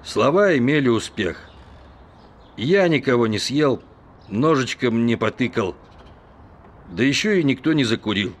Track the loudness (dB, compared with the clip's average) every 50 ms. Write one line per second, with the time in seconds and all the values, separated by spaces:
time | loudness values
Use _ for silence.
0 | -14 -6 -2 0 0 2 4 4 4 4 2 2 2 2 2 2 2 2 2 2
1 | -2 -6 -6 -6 -6 -6 -6 -10 -16 -20 -20 -20 -20 -20 -20 -20 -20 -20 -20 -20
2 | -20 -20 -20 -20 -20 -20 -20 -20 -20 -20 -12 -8 -2 0 2 2 4 2 2 0
3 | 2 2 2 2 2 0 0 -4 -4 -4 -2 0 0 0 0 -2 -6 -20 -20 -20
4 | -20 -20 -20 -20 -16 -8 -4 -2 0 2 2 0 0 -4 -6 -2 -2 -2 0 0
5 | 0 0 0 0 -2 -4 -2 -2 -6 -4 -2 -4 -4 -4 -6 -10 -20 -20 -20 -20
6 | -20 -20 -20 -20 -20 -20 -20 -20 -20 -20 -20 -20 -20 -20 -20 -20 -20 -14 -4 -2
7 | 0 0 0 0 0 0 0 2 2 0 -2 0 0 0 0 2 2 0 -2 -2
8 | -2 -2 -2 -2 -2 -4 -6 -12